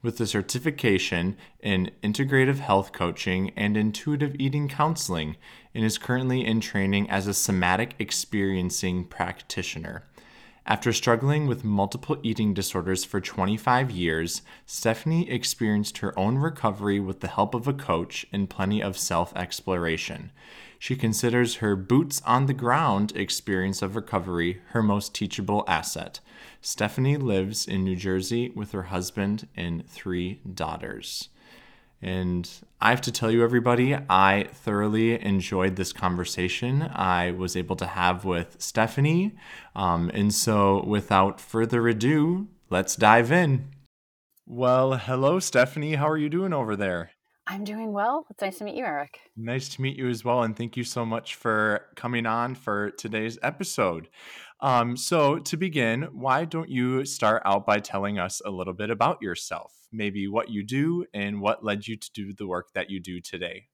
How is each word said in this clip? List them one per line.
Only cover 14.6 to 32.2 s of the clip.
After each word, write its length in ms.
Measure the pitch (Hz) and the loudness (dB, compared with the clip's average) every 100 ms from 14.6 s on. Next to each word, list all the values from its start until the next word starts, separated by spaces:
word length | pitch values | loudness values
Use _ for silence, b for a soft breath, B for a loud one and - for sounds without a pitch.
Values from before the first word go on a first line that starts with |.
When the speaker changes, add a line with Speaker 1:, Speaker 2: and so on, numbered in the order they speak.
| B | B
Speaker 1:
Stephanie 640 | - 113 110 - 165 175 | -2 0 0 0 0 0
experienced 680 | 123 - - 110 104 104 - | -2 -4 -2 2 2 0 -4
her 200 | 101 - | -6 0
own 200 | 98 131 | 2 2
recovery 640 | 151 143 113 98 101 101 | 0 0 -2 0 0 2
with 220 | 95 92 | 0 -4
the 60 | 113 | -6
help 280 | - 104 120 | 0 0 0
of 120 | 123 | -2
a 60 | |
coach 520 | 135 - 85 87 - - | -4 0 -2 -2 -8 -6
and 180 | 101 98 | -4 -4
plenty 340 | - 98 104 | -2 -2 0
of 140 | 101 95 | -2 -4
self-exploration. 1300 | - 85 87 - 90 - - 92 82 80 - - 92 B B B B B | -2 0 0 -4 -8 -8 -2 -2 0 -2 -4 -10 -14 B B B B B
She 160 | - 131 | -6 -2
considers 600 | 113 107 120 120 120 - | 0 2 2 4 2 2
her 200 | 107 98 | 0 0
boots 460 | 92 127 160 - | 4 4 4 -2
on 220 | - 120 135 | 2 4 4
the 80 | |
ground 580 | 139 120 135 156 98 104 - | 0 2 2 4 2 0 -2
experience 680 | 98 - - 92 95 95 | -4 -4 -2 0 0 0
of 140 | 98 110 | -4 -4
recovery 680 | - 101 90 87 85 92 - | -2 -4 -2 0 0 -2 -4
her 140 | 120 | 2
most 320 | 110 101 - - | 4 2 0 -6
teachable 480 | 101 - 98 104 - | -6 -4 -2 0 2
asset. 520 | 82 - 78 - - B B B B | 0 0 -8 -10 -14 B B B B
Stephanie 560 | - - 107 - 131 143 | -10 -2 -2 2 2 2
lives 480 | 131 98 95 107 - | 2 2 0 -2 -4
in 180 | 98 | -2
New 120 | 95 90 | 0 -2
Jersey 540 | 95 92 92 117 123 | 0 -2 0 -2 -2
with 240 | 120 104 | -6 -8
her 100 | 101 | -8
husband 640 | 90 92 92 - 98 107 - - | -6 -6 -6 -2 -2 -2 -6 -8
and 320 | 87 85 - | -6 -6 -8
three 540 | - 95 87 90 101 - | -12 -6 -2 -4 -6 -12
daughters. 760 | 92 78 80 53 - - - - B B B B B B B | -8 -8 -6 -10 -10 -10 -10 -12 B B B B B B B
And 480 | 95 92 | -4 -2